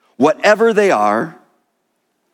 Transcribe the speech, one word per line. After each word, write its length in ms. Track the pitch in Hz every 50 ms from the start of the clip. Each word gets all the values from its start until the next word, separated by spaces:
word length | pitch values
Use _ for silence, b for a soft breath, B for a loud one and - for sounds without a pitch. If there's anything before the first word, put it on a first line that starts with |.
| _ _ _
Whatever 560 | - 127 156 151 - - 202 214 196 226 233 214
they 180 | 202 208 185
are, 460 | 143 107 104 104 104 113 - 160 - - _ _ _ _ _ _ _ _ _ _ _ _ _ _ _ _ _ _